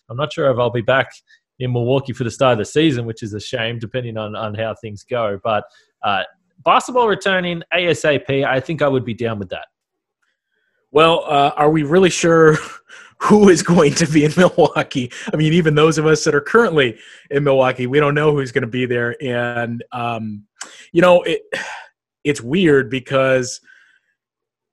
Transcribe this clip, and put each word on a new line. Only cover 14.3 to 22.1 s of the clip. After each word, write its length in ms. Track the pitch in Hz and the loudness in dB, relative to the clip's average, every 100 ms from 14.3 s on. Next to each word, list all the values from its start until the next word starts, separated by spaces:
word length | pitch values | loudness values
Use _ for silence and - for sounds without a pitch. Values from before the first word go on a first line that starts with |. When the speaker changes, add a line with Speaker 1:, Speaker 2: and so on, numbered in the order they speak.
| 147 | 4
Speaker 2:
Milwaukee? 720 | 175 - 151 156 143 143 123 - - | 2 4 0 0 -4 -6 -8 -10 -6
I 20 | 151 | -2
mean, 160 | 156 | 0
even 220 | 170 160 | 2 2
those 240 | 147 160 156 | 4 2 2
of 80 | 156 | 2
us 180 | 156 160 | 2 2
that 100 | 143 | -2
are 60 | |
currently 580 | - 226 226 160 127 110 - - - | 2 2 4 2 0 -2 -18 -20 -6
in 120 | 143 | -2
Milwaukee, 440 | 147 135 127 127 123 | 2 2 2 0 -2
we 120 | 143 | 0
don't 140 | 143 | 0
know 200 | 147 151 | 0 0
who's 180 | 147 131 | 0 -2
gonna 160 | 127 120 | -4 -4
be 180 | 127 123 | -4 -2
there. 300 | 120 120 117 | -2 -4 -6
And, 640 | 131 120 120 120 117 117 - | -6 -4 -4 -6 -6 -8 -10
um, 520 | 120 117 117 110 104 - _ - - - | -8 -8 -6 -10 -12 -18 _ -20 -20 -6
you 100 | 170 | 2
know, 220 | 180 175 | 4 4
it, 180 | - 156 - - - - - _ _ | 2 -6 -6 -10 -10 -14 -20 _ _